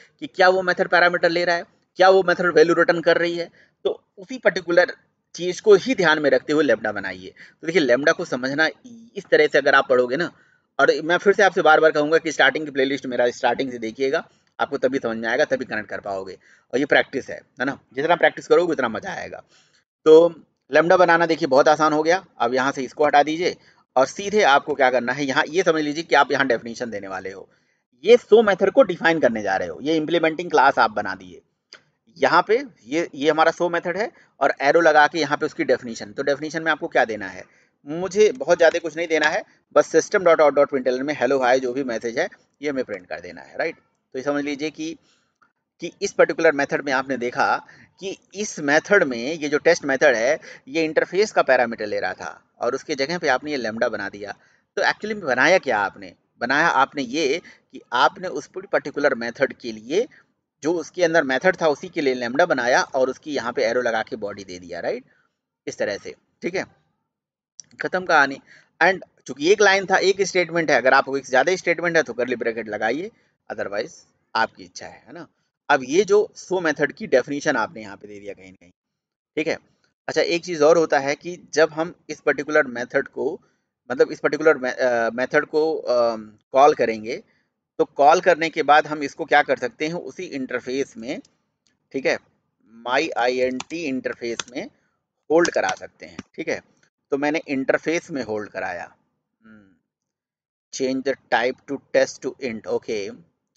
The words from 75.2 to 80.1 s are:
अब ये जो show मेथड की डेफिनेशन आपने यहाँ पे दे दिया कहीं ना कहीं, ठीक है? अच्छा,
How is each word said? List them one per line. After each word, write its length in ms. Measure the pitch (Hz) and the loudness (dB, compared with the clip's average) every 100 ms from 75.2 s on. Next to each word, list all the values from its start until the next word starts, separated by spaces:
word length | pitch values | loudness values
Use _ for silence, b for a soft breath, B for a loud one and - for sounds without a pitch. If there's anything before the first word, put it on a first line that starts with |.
| 160 _ _ _ - | -20 _ _ _ 0
अब 140 | 143 | 0
ये 200 | 127 156 | 2 0
जो 140 | 196 208 208 - | 2 2 0 -6
show 240 | - 185 | -8 -4
मेथड 280 | 165 147 147 | -2 -2 -2
की 160 | - - | -4 0
डेफिनेशन 480 | 131 123 143 156 135 | 0 0 -4 -2 -2
आपने 260 | 104 85 | -4 -8
यहाँ 160 | 107 98 | -18 -18
पे 100 | 104 | -20
दे 120 | 104 | -20
दिया 140 | 101 | -18
कहीं 180 | 92 95 | -18 -20
ना 60 | 92 | -20
कहीं, 100 | 87 _ _ _ _ _ _ - | _ _ _ _ _ _ _ -8
ठीक 100 | 156 | -6
है? 100 | 117 _ _ _ _ | -6 _ _ _ _
अच्छा, 140 | - | -8